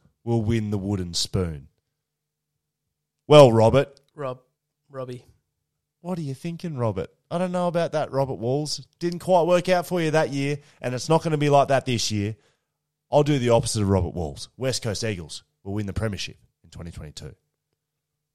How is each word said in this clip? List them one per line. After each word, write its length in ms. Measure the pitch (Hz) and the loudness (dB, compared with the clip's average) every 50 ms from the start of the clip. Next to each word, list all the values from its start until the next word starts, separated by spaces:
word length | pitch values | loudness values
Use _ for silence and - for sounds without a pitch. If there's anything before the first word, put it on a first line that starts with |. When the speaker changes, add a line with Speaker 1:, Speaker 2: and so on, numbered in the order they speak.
| _ _ _ _ - | _ _ _ _ -6
Speaker 1:
will 180 | 117 117 117 | -2 -2 -2
win 300 | 107 107 117 113 107 104 | 0 0 0 -2 -2 -2
the 60 | 107 | -4
wooden 360 | 101 92 101 104 92 90 87 82 | -4 -4 -4 -4 -4 -4 -6 -6
spoon." 540 | - - - - 98 90 82 78 69 69 - _ _ _ _ _ _ _ _ _ _ _ _ _ _ _ _ _ _ _ _ _ _ _ _ _ _ _ _ _ _ _ | -6 -6 -4 -2 -4 -4 -4 -6 -10 -14 -20 _ _ _ _ _ _ _ _ _ _ _ _ _ _ _ _ _ _ _ _ _ _ _ _ _ _ _ _ _ _ _
Well, 240 | - 147 151 139 120 | 8 10 10 10 10
Robert. 480 | 113 113 110 113 113 135 139 - - _ _ _ _ | 10 6 6 6 6 4 2 0 -4 _ _ _ _
Speaker 2:
Rob, 240 | 156 143 127 127 127 _ _ _ _ _ _ _ _ _ _ | -12 -10 -10 -10 -12 _ _ _ _ _ _ _ _ _ _
Robbie. 360 | 139 135 127 127 123 117 - _ _ _ _ _ _ _ _ _ _ _ _ _ _ _ | -14 -12 -12 -12 -12 -16 -18 _ _ _ _ _ _ _ _ _ _ _ _ _ _ _
Speaker 1:
What 160 | - 175 185 | -10 -10 -8
are 40 | 170 | -6
you 120 | 156 135 131 | -6 -8 -8
thinking, 440 | - - 170 170 160 - 170 151 | -8 -8 -10 -10 -8 -10 -8 -4
Robert? 320 | 123 120 110 95 92 - - _ _ _ - | -2 -2 -2 -2 -4 -6 -8 _ _ _ -8
I 80 | 160 | -6
don't 140 | 175 185 180 | -4 -4 -4
know 160 | 180 180 175 | -2 -2 -2
about 240 | 175 165 170 170 143 | -2 0 -2 -2 -2
that, 200 | - 156 131 - | -2 -4 -4 -2
Robert 240 | 127 135 139 131 120 | -2 -2 -2 -2 -4
Walls. 500 | 85 110 120 131 147 151 143 - - - _ _ - | -6 -4 -2 -2 -2 -4 -6 -8 -10 -12 _ _ -8
Didn't 200 | 170 175 175 170 | -6 -6 -6 -4
quite 240 | - 175 185 175 156 | 0 2 2 4 4
work 240 | 175 180 175 175 | 4 2 2 2
out 180 | 190 185 175 165 | 2 0 0 0
for 140 | - 180 175 | -2 -4 -2
you 100 | 165 156 | 0 0
that 200 | 147 156 156 120 | 2 0 0 0
year, 280 | 139 139 139 143 147 143 - _ _ - | -2 -4 -2 -4 -4 -6 -8 _ _ -10
and 140 | - 123 127 | -8 -8 -6
it's 140 | 120 - - | -4 0 0
not 140 | 160 156 - | 0 2 2
gonna 140 | 170 156 | 0 -2
be 120 | 147 147 147 | 0 2 4
like 180 | 143 139 131 | 6 6 6
that 180 | 135 139 127 - | 4 2 0 0
this 260 | 131 120 107 - - | 0 -2 -2 -2 -2
year. 240 | 110 104 101 107 107 - _ _ _ _ _ _ _ _ _ _ _ _ _ - | -2 -2 -2 -4 -6 -10 _ _ _ _ _ _ _ _ _ _ _ _ _ 0
I'll 120 | 127 147 151 | 2 2 2
do 160 | 147 147 131 | 2 0 0
the 100 | 120 120 | 2 4
opposite 320 | 117 117 - - - 110 | 2 2 2 0 -2 -2
of 80 | 101 98 | 0 2
Robert 240 | 98 92 85 80 - | 2 2 0 -2 -4
Walls. 360 | 85 82 73 71 - - - _ | -6 -8 -8 -8 -12 -16 -18 _
West 240 | - 123 131 117 - | -8 -6 -4 -4 -4
Coast 220 | - 113 95 - 113 | -6 -6 -6 -4 -6
Eagles 400 | 110 104 85 80 73 - - - _ _ _ - | -6 -6 -8 -10 -14 -16 -18 -18 _ _ _ -12
will 100 | 98 98 | -8 -8
win 120 | 107 104 | -6 -6
the 80 | 98 90 | -6 -6
premiership 440 | - 110 110 98 80 - 78 73 _ _ _ _ _ _ | -6 -6 -6 -6 -8 -10 -12 -14 _ _ _ _ _ _
in 60 | 82 | _
twenty 220 | - 80 85 85 | -18 -16 -16 -16
twenty-two. 440 | 82 - 78 73 71 - 76 67 - _ _ _ _ _ _ _ _ _ _ _ _ _ _ _ _ _ _ _ _ | -14 -16 -16 -18 -16 -16 -18 -18 -18 _ _ _ _ _ _ _ _ _ _ _ _ _ _ _ _ _ _ _ _